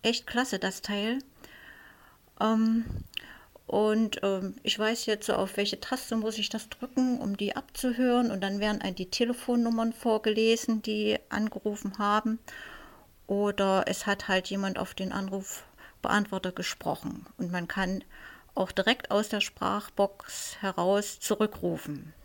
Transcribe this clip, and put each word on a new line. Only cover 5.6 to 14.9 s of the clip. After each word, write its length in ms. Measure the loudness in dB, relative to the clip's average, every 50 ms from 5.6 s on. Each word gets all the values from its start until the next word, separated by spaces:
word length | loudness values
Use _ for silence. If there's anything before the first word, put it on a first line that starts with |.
| -2 -2 -2 -6
Taste 360 | -4 -6 -6 -6 -4 -2 -2
muss 220 | -2 -2 -2 -2
ich 120 | -4 -4 -4
das 200 | -4 -6 -8 -8
drücken, 500 | -12 -12 -12 -4 0 2 2 4 2 0
um 180 | 0 -2 -2
die 180 | 0 -2 -2 -2
abzuhören. 760 | -4 -8 -8 -10 -2 0 0 2 4 4 6 6 6 4 2
Und 100 | 2 0
dann 180 | -2 -2 0 0
werden 220 | 2 2 0 0
einem 140 | -2 -4 -4
die 140 | -4 -6 -6
Telefonnummern 840 | 0 0 0 0 0 -4 0 2 2 4 4 4 2 2 2 0 -2
vorgelesen, 880 | 0 2 2 2 4 4 2 4 4 6 6 4 4 4 0 0 0
die 380 | 0 -2 -2 0 2 2 2 0 -2 _
angerufen 680 | -2 0 0 -2 -2 -2 -4 -2 -4 -2 -6 -8 -4 0
haben. 400 | 2 2 2 2 2 0 -2 -2 -6 -14 -16 -16 -16 -16 -16 -18 -18 -20 -20 -20 -20 -20 -20 -20 -4
Oder 580 | -2 0 2 2 2 2 2 2 4 4 4 4
es 180 | 2 -2 -2 0
hat 220 | 0 -2 -2 0
halt 200 | 2 2 2 2
jemand 320 | 0 -4 -2 -2 -2 -2 -2
auf 140 | -4 -6